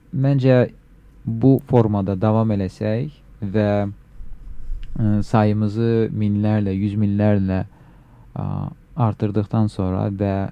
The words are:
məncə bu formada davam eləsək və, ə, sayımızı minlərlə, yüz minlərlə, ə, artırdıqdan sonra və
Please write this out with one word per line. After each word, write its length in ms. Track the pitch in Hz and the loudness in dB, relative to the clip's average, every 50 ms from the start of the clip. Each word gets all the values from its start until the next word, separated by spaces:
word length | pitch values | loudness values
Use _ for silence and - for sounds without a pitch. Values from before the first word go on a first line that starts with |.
| _ - - | _ -8 -4
məncə 460 | 131 135 139 143 135 123 131 131 123 117 - - - - - - - - - - - - | -2 0 2 2 2 4 4 4 4 4 2 -2 -14 -20 -20 -20 -20 -20 -20 -20 -12 -8
bu 340 | - 113 113 120 131 135 - - | -6 -2 4 4 6 4 4 2
formada 480 | - 131 120 110 107 104 101 98 98 98 92 | 4 4 4 4 4 2 0 0 -2 -2 0
davam 320 | 107 110 107 110 110 110 | 2 2 2 2 2 0
eləsək 640 | 107 98 95 92 - - 107 107 107 117 139 151 - - - - - - | 0 -2 -2 -4 -6 -6 -4 -2 -2 -4 -4 -8 -10 -18 -20 -20 -14 -10
və, 300 | 107 98 92 107 104 104 104 101 101 101 101 - - - - - - - - - - - - - - - - - - - - - | -8 -2 0 0 2 2 2 0 0 -4 -6 -12 -20 -20 -18 -14 -12 -12 -12 -12 -12 -14 -10 -10 -6 -6 -6 -8 -8 -8 -4 -2
ə, 220 | 110 104 104 107 101 | 0 0 0 0 0
sayımızı 840 | - - 110 107 104 104 104 107 104 101 113 117 117 117 113 110 107 | 2 2 2 4 2 2 0 -2 -2 -2 0 0 0 2 0 0 -2
minlərlə, 640 | 107 107 107 104 101 104 104 107 107 107 104 98 95 | -2 -2 -2 0 0 0 0 0 0 0 0 -2 -2
yüz 240 | 95 104 104 101 107 | -2 -2 -2 -2 0
minlərlə, 640 | 104 101 101 101 104 104 104 98 95 95 92 92 95 - - - - - - - - - - - - - - | 0 0 0 2 2 2 2 2 0 0 -2 -2 -4 -8 -12 -20 -20 -20 -20 -20 -20 -20 -20 -20 -20 -16 -10
ə, 100 | - - 50 50 - - - - - - - - - | -8 -8 -6 -6 -6 -8 -8 -12 -16 -20 -10 -4 -2
artırdıqdan 720 | 120 107 98 - 113 104 98 107 101 - - 113 110 104 | 0 0 0 -2 -4 -2 -2 -2 -2 -2 0 0 -2 -2
sonra 380 | - - 95 92 92 98 104 107 | -2 -4 -4 -2 -2 -2 -2 -4
və 380 | 98 95 101 98 98 98 98 98 | -2 -2 -2 -2 -2 -2 -4 -6